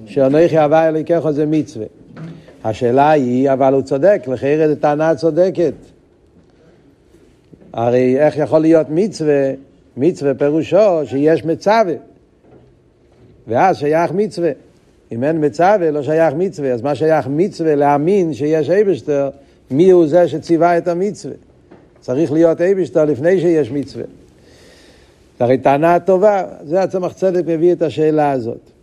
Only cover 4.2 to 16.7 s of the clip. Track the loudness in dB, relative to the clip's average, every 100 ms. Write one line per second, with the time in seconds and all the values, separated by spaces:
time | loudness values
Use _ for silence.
4.2 | -2 -4 -2 0 0 0 -2 0 0 0
5.2 | 0 0 0 0 -4 -4 -16 _ _ _
6.2 | _ _ _ _ _ _ _ _ _ _
7.2 | _ _ _ -20 -14 -4 0 2 2 2
8.2 | 0 0 0 2 4 2 2 -2 -2 -2
9.2 | -2 0 0 -4 -12 _ _ -4 -2 0
10.2 | -2 0 0 0 0 2 2 2 -2 0
11.2 | 0 0 -2 -4 0 2 0 -4 -12 _
12.2 | _ _ _ -20 _ _ _ _ _ _
13.2 | -20 _ -6 0 2 0 0 0 0 -2
14.2 | -4 -2 -4 -4 _ _ _ _ _ -4
15.2 | -2 0 -2 0 2 2 0 -2 -2 0
16.2 | 0 0 -4 -4 -4